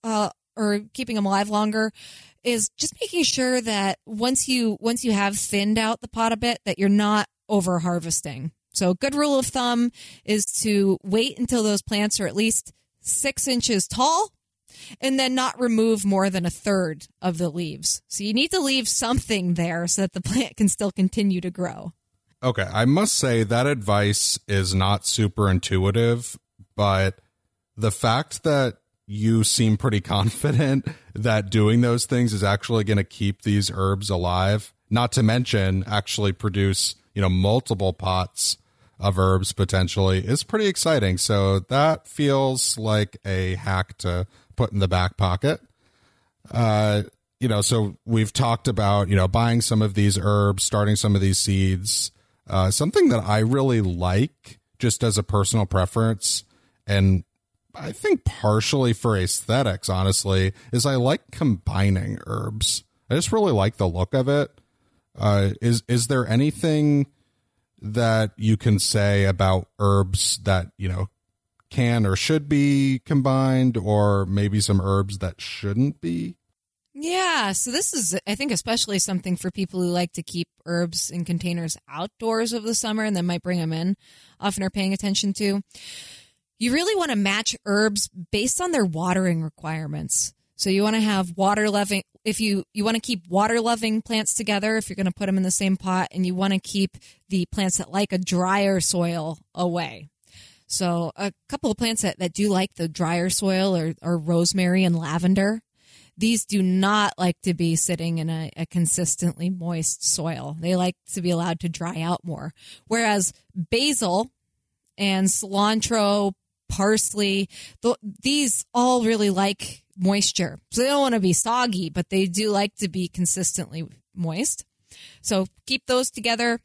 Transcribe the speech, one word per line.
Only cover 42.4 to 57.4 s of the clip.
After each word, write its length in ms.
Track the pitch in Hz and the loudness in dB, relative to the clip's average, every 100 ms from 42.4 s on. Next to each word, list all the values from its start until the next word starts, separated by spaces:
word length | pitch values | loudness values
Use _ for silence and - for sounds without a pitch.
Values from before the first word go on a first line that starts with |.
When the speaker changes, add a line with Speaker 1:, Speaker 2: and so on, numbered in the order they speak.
| 135 131 - - | 2 0 -2 -2
Speaker 2:
like 400 | 110 107 101 - 95 | 0 2 0 -4 -4
a 300 | 92 92 92 | -2 -2 -2
hack 420 | 101 95 92 - | -2 -2 -4 -6
to 280 | 92 87 92 _ _ - | -4 -2 -4 _ _ -4
put 160 | 120 | -2
in 60 | 101 | 0
the 80 | 95 | 0
back 260 | 90 90 - | 2 0 0
pocket. 460 | 95 87 139 160 _ _ _ _ _ _ _ _ - | 0 2 0 -2 _ _ _ _ _ _ _ _ -8
Uh, 520 | 117 113 107 107 104 104 _ _ _ | 0 2 2 2 0 -2 _ _ _
you 80 | 123 | -2
know, 140 | 104 | 0
so 340 | 101 117 104 - | 2 0 0 -6
we've 300 | - 113 107 | -2 0 0
talked 340 | - 127 117 - | 0 0 0 0
about, 400 | 107 101 101 92 | 0 2 2 4
you 80 | 101 | 2
know, 120 | 92 | 4
buying 340 | 113 117 117 | 2 2 2
some 200 | - 107 | 2 2
of 120 | 107 | 0
these 240 | 101 101 98 | 2 2 2
herbs, 420 | 98 104 101 95 | 2 2 2 2
starting 340 | - 104 104 104 | 0 2 2 2
some 180 | 107 98 | 2 4
of 60 | |
these 160 | 98 95 | 4 2
seeds. 720 | - 98 95 92 101 - - _ _ _ - | 0 2 2 0 -2 -2 -4 _ _ _ -4
Uh, 220 | 95 92 | 0 2
something 380 | - 156 415 339 | 2 0 4 4
that 100 | 117 | 4
I 200 | 104 107 | 2 2
really 420 | 110 135 135 120 | 4 4 4 2
like, 800 | 95 87 90 95 135 _ - - _ _ | 2 0 2 2 0 _ -20 -20 _ _
just 240 | 120 - | 0 2
as 140 | 117 107 | 0 0
a 60 | |
personal 420 | 98 104 95 113 98 | 0 2 2 2 2
preference, 760 | 95 90 - 113 107 - - - _ _ _ - | 2 0 2 0 0 -2 -4 -6 _ _ _ -2
and 380 | 101 98 92 - _ | 4 4 4 0 _